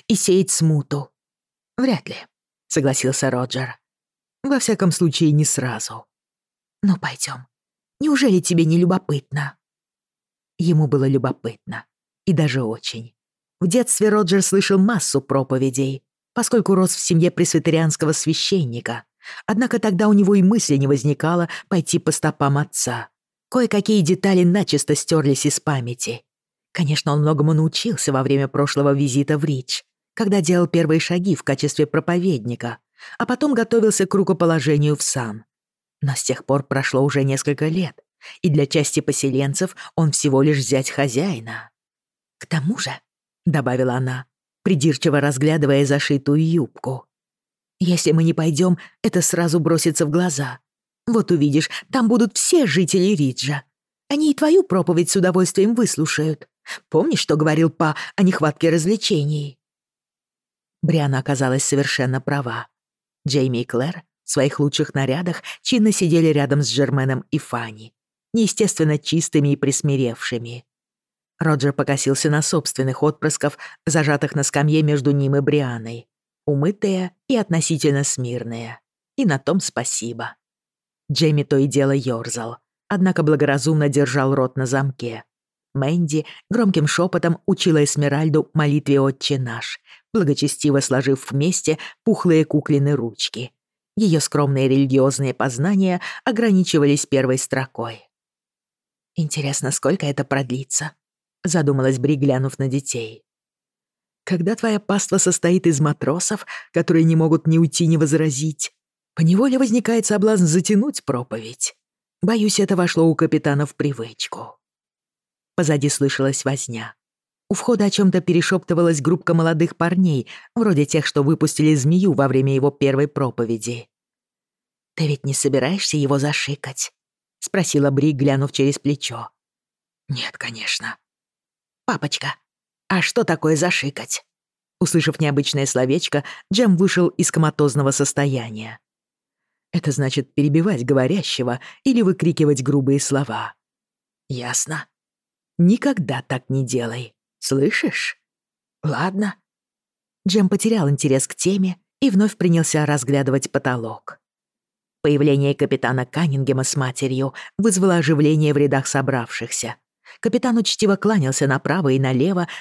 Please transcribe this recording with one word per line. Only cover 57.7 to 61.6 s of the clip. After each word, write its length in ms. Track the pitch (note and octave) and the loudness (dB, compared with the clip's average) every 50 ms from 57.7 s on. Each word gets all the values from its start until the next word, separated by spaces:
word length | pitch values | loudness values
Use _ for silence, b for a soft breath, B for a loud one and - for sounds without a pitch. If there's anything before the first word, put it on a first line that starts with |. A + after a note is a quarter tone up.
Па 260 | - - E3+ D#3 D#3 B B B B | 0 0 -2 -2 -2 B B B B
о 60 | B G3 | B 2
нехватке 480 | F3+ F#3 - D#3 D3+ D3 - - E3 | 2 2 2 0 -2 0 0 2 2
развлечений?» 880 | D#3+ E3+ D3+ F#3 A3 G#3+ - - G#3 D3+ C#3+ D3 D3+ D3 D3 C#3+ C3 _ _ _ _ _ _ _ _ _ _ _ _ _ _ _ _ _ _ _ _ _ _ _ _ _ - | 2 2 2 0 -2 -2 -2 0 0 0 0 -2 -2 -4 -6 -10 -14 _ _ _ _ _ _ _ _ _ _ _ _ _ _ _ _ _ _ _ _ _ _ _ _ _ -2
Брианна 360 | D#3 D#3+ E3 C#3+ C#3 C3+ C3 | 0 0 0 0 0 -2 -2
оказалась 460 | C3 - C#3 B2+ C#3 B2+ B2+ C3+ | -2 -2 -2 -2 0 0 0 0